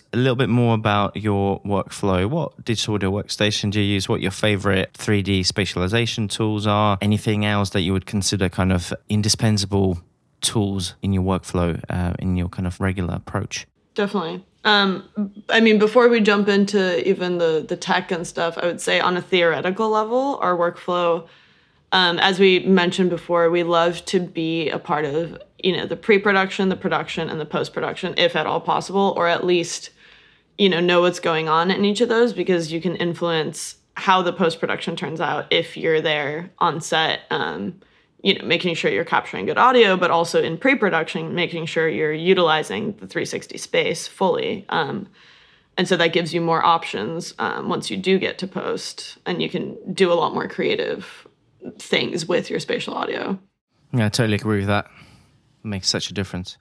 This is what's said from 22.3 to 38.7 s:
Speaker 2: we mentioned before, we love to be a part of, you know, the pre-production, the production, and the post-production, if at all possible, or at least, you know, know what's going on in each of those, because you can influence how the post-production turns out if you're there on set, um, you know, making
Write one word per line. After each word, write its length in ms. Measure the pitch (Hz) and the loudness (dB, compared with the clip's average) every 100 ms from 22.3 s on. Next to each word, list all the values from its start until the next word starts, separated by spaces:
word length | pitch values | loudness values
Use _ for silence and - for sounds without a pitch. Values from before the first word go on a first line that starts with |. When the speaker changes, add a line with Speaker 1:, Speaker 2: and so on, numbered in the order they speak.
| 185 | 6
Speaker 2:
we 220 | 196 180 | 6 6
mentioned 500 | 180 190 175 185 185 | 6 4 4 2 0
before, 400 | 165 - 170 165 | 0 0 2 4
we 140 | 175 | 2
love 400 | 170 170 170 170 - | 2 2 2 0 -2
to 140 | 190 | -2
be 500 | 175 - 160 165 156 | -2 -4 -2 -2 -2
a 100 | - | -4
part 240 | - 151 | -4 -2
of, 380 | 151 147 170 - - - | -2 -4 -4 -8 -20 -4
you 140 | 185 170 | -2 0
know, 100 | - | -2
the 120 | 165 | -4
pre-production, 720 | - 202 202 196 190 - 190 | 2 4 4 2 0 0 0
the 60 | 185 | 0
production, 520 | 170 156 156 - 160 | -2 -2 -4 -6 -6
and 100 | 160 | -6
the 60 | 151 | -4
post-production, 680 | 170 - - 147 - 180 - | -4 -4 -4 -6 -6 -4 0
if 180 | 175 170 | 2 2
at 120 | 110 | -2
all 140 | 156 | -2
possible, 520 | 170 156 160 190 196 - | 0 -2 -2 0 0 2
or 100 | 170 | 0
at 160 | 165 180 | 0 2
least, 440 | 175 165 - - - - - _ _ _ - | 0 0 -8 -12 -20 -20 -20 _ _ _ 0
you 120 | 196 | 2
know, 100 | 170 | 4
know 220 | 175 175 | 4 4
what's 180 | 175 175 | 4 2
going 300 | 175 160 160 | 0 0 2
on 200 | 160 175 | 2 2
in 140 | 190 | 2
each 160 | 202 208 | 2 2
of 80 | 233 | 2
those, 240 | 226 240 | 4 2
because 400 | 180 180 180 156 | 2 0 0 0
you 80 | 165 | -4
can 160 | 180 - | -4 -2
influence 800 | 175 170 175 160 156 160 - - _ - | -2 -2 -2 -2 -4 -6 -10 -14 _ -4
how 260 | - 185 | 2 2
the 100 | 175 | 2
post-production 640 | 170 170 165 165 175 - 165 | 0 0 0 -4 -4 -6 -6
turns 240 | 147 160 | -6 -4
out 280 | 151 147 - | -4 -4 0
if 240 | 170 165 - | -2 -2 -4
you're 260 | 160 160 | 0 0
there 480 | 160 151 139 151 185 - | 0 -2 -2 -6 -10 -2
on 200 | 170 160 | -2 0
set, 420 | - 160 156 80 - | -2 0 0 -2 -6
um, 500 | 156 78 76 101 - _ _ _ _ | -4 -4 -6 -8 -10 _ _ _ _
you 160 | 196 - | 0 0
know, 60 | 113 | 0
making 280 | 165 175 | -2 0